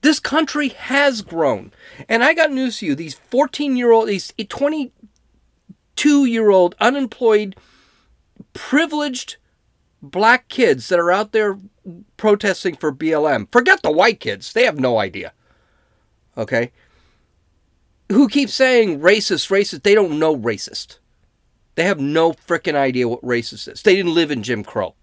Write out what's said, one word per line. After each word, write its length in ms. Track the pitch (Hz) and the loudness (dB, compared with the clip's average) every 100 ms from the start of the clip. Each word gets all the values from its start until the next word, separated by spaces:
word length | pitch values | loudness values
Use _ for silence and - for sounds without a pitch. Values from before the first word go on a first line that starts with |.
This 180 | 277 311 | 2 0
country 480 | - 285 320 294 285 | -2 -2 -2 -4 -6
has 540 | - - 269 285 240 | -6 -4 0 0 0
grown. 500 | 196 165 147 107 - _ - - - | -8 -2 0 0 -6 _ -20 -20 -4
And 160 | 226 262 | 0 2
I 80 | |
got 180 | 330 311 | 2 0
news 280 | 262 262 - | 0 -4 -4
to 80 | 185 | -6
you. 60 | |
These 200 | 143 160 | -4 -6
fourteen-year-old, 960 | 139 _ 247 277 - 285 254 247 226 226 | -14 _ 0 0 -2 -2 0 4 4 4
these 240 | 196 - - 208 | -4 -6 -12 -10
twenty-two-year-old 2250 | - 285 311 262 _ 220 _ _ _ _ _ _ - _ - 302 285 269 233 214 190 175 - | -4 -2 -2 -6 _ -20 _ _ _ _ _ _ -20 _ -2 2 4 2 2 4 4 4 2
unemployed, 760 | 220 277 254 - 233 214 208 - _ _ _ _ _ _ _ _ - | 0 0 -6 -2 2 2 0 -12 _ _ _ _ _ _ _ _ -20
privileged 840 | - - 277 330 302 294 247 - - _ _ _ _ _ _ | -18 -2 0 0 -2 -6 -6 -12 -18 _ _ _ _ _ _
black 480 | 143 175 220 370 _ | -12 0 2 2 _
kids 400 | - 226 131 - | 0 2 2 0
that 100 | 175 | 0
are 120 | 170 | 2
out 200 | 185 214 | 0 0
there 260 | 220 214 196 190 _ 185 170 - - | -2 -2 -4 -12 _ -20 -20 -20 -4
protesting 580 | 220 208 208 185 196 156 | 0 2 0 -2 -4 -4
for 160 | 156 | -6
B 200 | 135 160 | -4 -2
L 160 | 156 151 | 0 0
M. 200 | 127 101 | -2 2
Forget 320 | 240 247 381 | 0 2 0
the 80 | - | 2
white 280 | 156 214 208 | 2 2 0
kids. 340 | - 101 - | -8 -8 -6
They 120 | 220 240 | -2 -2
have 140 | 151 | 0
no 180 | 127 113 | -2 0
idea. 360 | 98 95 90 _ _ _ _ _ _ _ _ _ _ - | -2 -8 -16 _ _ _ _ _ _ _ _ _ _ -10
Okay? 360 | 110 127 120 _ _ _ _ _ _ _ _ _ _ _ _ _ _ | -4 -2 -4 _ _ _ _ _ _ _ _ _ _ _ _ _ _
Who 160 | 208 269 | 2 4
keep 220 | 285 247 | 2 -2
saying 520 | - 262 247 214 147 | 0 2 4 2 2
racist, 480 | 160 214 - 165 - | 4 2 0 -4 0
racist. 340 | 196 202 156 | 0 -2 -2
They 100 | 202 | 2
don't 240 | 208 190 151 | 2 2 0
know 180 | 160 147 | 0 0
racist. 600 | 113 104 - - - - _ _ _ _ _ _ _ - | -4 -6 -8 -14 -16 -20 _ _ _ _ _ _ _ -4
They 80 | |
have 160 | 175 175 | -2 -2
no 340 | 139 156 165 | -2 2 2
frickin' 420 | 160 - 165 - 143 | 0 -6 -4 -2 0
idea 320 | 135 123 120 | 0 0 -2
what 140 | 120 | -4
racist 500 | 123 120 113 107 - | -4 -4 -4 -12 -16
is. 120 | - | 0
They 120 | - 190 | 2 4
didn't 200 | 175 160 | 2 0
live 160 | 160 | 0
in 100 | 139 | -2
Jim 220 | 107 113 | -4 -6
Crow. 320 | 104 120 92 _ | -6 -6 -6 _